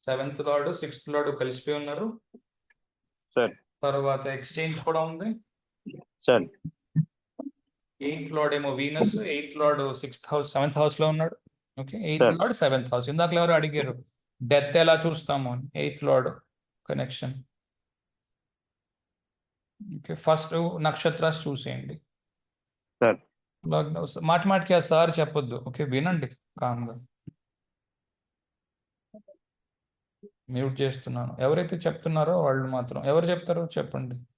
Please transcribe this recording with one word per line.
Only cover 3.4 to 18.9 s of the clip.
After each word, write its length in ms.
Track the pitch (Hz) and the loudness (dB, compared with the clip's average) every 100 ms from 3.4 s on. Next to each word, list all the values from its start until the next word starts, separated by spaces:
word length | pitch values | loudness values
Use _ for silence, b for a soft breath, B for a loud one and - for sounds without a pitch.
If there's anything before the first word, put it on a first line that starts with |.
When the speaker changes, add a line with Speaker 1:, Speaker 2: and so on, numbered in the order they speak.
| 113 - _ _ 139 | 0 -2 _ _ -2
Speaker 1:
తర్వాత 400 | 139 139 135 135 135 | 0 0 -2 -4 -8
ఎక్స్చేంజ్ 420 | 131 160 160 156 - | -8 -6 -4 -4 -2
కూడా 140 | 160 160 | 0 -2
ఉంది. 200 | 165 214 220 _ _ _ _ - - - _ - | -4 -6 -6 _ _ _ _ -18 -18 -20 _ 2
Speaker 2:
సార్. 180 | 120 85 _ - _ _ - - _ _ _ 285 _ _ _ _ _ | 2 2 _ -16 _ _ -2 -2 _ _ _ -14 _ _ _ _ _
Speaker 1:
ఎయిత్ 300 | 139 156 143 156 | -6 -4 -4 0
లార్డ్ 160 | 147 143 | 0 0
ఏమో 120 | 143 131 | -2 -2
వీనస్, 360 | 143 156 208 214 202 | -2 2 2 2 -4
ఎయిత్ 200 | 147 147 151 | -4 -6 2
లార్డ్ 220 | 151 147 139 127 | 2 4 0 -4
సిక్స్త్ 260 | 131 - - | -10 -12 -4
హౌస్, 160 | 147 143 143 | -2 0 0
సెవెంత్ 240 | 143 143 | 0 4
హౌస్ 160 | 151 151 | 2 4
లో 60 | 156 | 2
ఉన్నాడు. 220 | 156 160 - _ _ _ - | 2 -2 -4 _ _ _ -12
ఓకే, 140 | 135 214 175 | -10 -6 -4
ఎయిత్ 140 | 151 | 4
Speaker 2:
సార్. 140 | 123 - | 6 6
Speaker 1:
లార్డ్, 160 | 233 233 | 2 2
సెవెంత్ 280 | 151 131 123 | 4 2 0
హౌస్. 140 | 123 123 | -2 -2
ఇందాకలో 280 | 151 170 170 | 0 2 4
ఎవరు 120 | 170 160 | 4 4
అడిగారు, 340 | 151 147 131 127 - _ _ _ | 2 -2 -4 -6 -14 _ _ _
డెత్ 360 | 123 143 143 165 | 4 4 6 4
ఎలా 120 | 160 160 165 | 6 6 4
చూస్తాము 420 | 156 - 143 127 | -2 -2 -2 -2
అని. 120 | 123 123 151 | -6 -8 -4
ఎయిత్ 200 | 147 143 139 | -4 -2 2
లార్డ్ 220 | 135 127 - _ _ _ _ - | 4 2 -6 _ _ _ _ -6
కనెక్షన్. 460 | 139 135 131 131 131 - _ _ _ _ _ _ _ _ _ _ _ _ _ _ | -4 -4 -6 -8 -10 -16 _ _ _ _ _ _ _ _ _ _ _ _ _ _